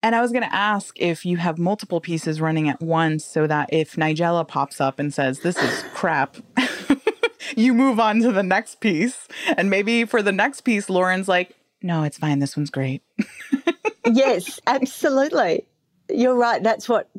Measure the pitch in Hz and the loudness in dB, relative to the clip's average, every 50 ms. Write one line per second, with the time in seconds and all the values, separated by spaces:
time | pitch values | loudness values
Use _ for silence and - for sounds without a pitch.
0 | - 220 233 233 240 240 240 254 226 - - 190 202 214 208 202 - - - - | 2 2 2 2 2 0 0 -2 -2 -2 -2 0 0 0 0 -2 -4 -8 -6 -2
1 | 185 175 165 - - 180 175 170 170 175 160 165 170 180 208 208 - - 180 165 | -2 -2 -2 -2 -2 -2 -2 0 0 -2 -2 0 0 -2 -2 -2 -4 -4 -4 -4
2 | - 175 165 160 - 160 156 156 160 160 160 160 156 147 139 - 165 165 160 160 | -2 -4 -4 -4 -2 -4 -2 -2 0 0 0 0 0 0 -2 -2 -2 -2 0 2
3 | 165 160 156 156 - - - 160 156 151 151 147 143 - - 160 156 - - 170 | 2 0 0 -2 -4 -4 -2 -2 0 0 0 0 -2 0 0 -2 -2 -2 -2 -2
4 | 156 156 156 156 170 170 175 170 160 - - 143 143 - - - 143 135 - - | 0 0 0 0 0 0 0 0 -2 -2 -2 -4 -4 -4 -2 -2 -2 -2 -2 -2
5 | 143 147 143 - 139 131 131 139 - 175 175 - - 240 - - - - - - | -4 -4 -2 -2 -2 -2 -2 -2 -4 -4 -2 0 -2 -2 -2 -4 -8 -10 -8 -4
6 | - 175 156 143 135 - - - - _ - - 254 - - - - - 277 277 | -2 0 0 0 -2 -2 -6 -12 -20 _ -4 -2 -2 -2 -4 -4 -2 -2 -2 0
7 | - - 440 - - 453 - - - - 285 226 220 262 240 233 269 269 240 214 | 0 -4 -2 -2 -4 -4 -4 -8 -12 -6 -2 2 2 4 4 4 4 4 4 2
8 | 226 214 208 226 226 247 208 190 196 180 190 208 220 - - - - 220 175 151 | 2 2 2 4 4 4 2 2 2 2 0 0 -2 -4 -8 -2 0 0 2 2
9 | 190 247 - - - - - - - - - - 180 196 190 196 208 214 233 233 | 2 0 -2 -6 -12 -16 -14 -6 -2 -2 0 0 2 2 2 0 2 2 0 0
10 | 233 220 - 233 202 202 196 190 214 277 269 - - 254 226 202 202 - 190 180 | 0 2 0 0 2 2 2 2 0 0 -2 -2 -2 0 0 0 0 0 0 2
11 | 185 185 185 185 190 196 185 180 180 - - _ _ _ _ _ - 180 170 160 | 2 2 0 0 0 2 2 0 0 -2 -8 _ _ _ _ _ -4 -2 -2 0
12 | 151 147 - - 156 151 147 139 139 139 - 151 147 143 - 139 135 131 131 - | -2 -2 -4 -2 -2 0 2 2 0 0 -2 -4 -4 -4 -4 -4 -4 -4 -4 -6
13 | - _ _ - - - - - - - 277 269 - 349 330 - - 440 427 - | -10 _ _ -6 -6 -6 -10 -18 -6 -4 -4 -2 0 -2 -4 -2 -4 -6 -6 -2
14 | - 453 226 262 269 269 233 180 180 - - - - - 247 269 254 262 - - | 0 2 4 4 4 4 2 0 -2 -6 -12 -4 -2 0 0 0 0 -4 -2 -2
15 | - 302 269 269 277 311 - 302 220 175 160 - - _ _ _ _ _ _ _ | 0 2 2 2 2 2 2 0 2 2 0 -2 -4 _ _ _ _ _ _ _
16 | _ - - 220 247 254 254 240 240 233 226 - 196 220 220 - - - 233 202 | _ -4 -2 0 2 2 2 2 2 2 0 2 2 0 0 0 0 0 0 0
17 | - - - | 0 -4 -10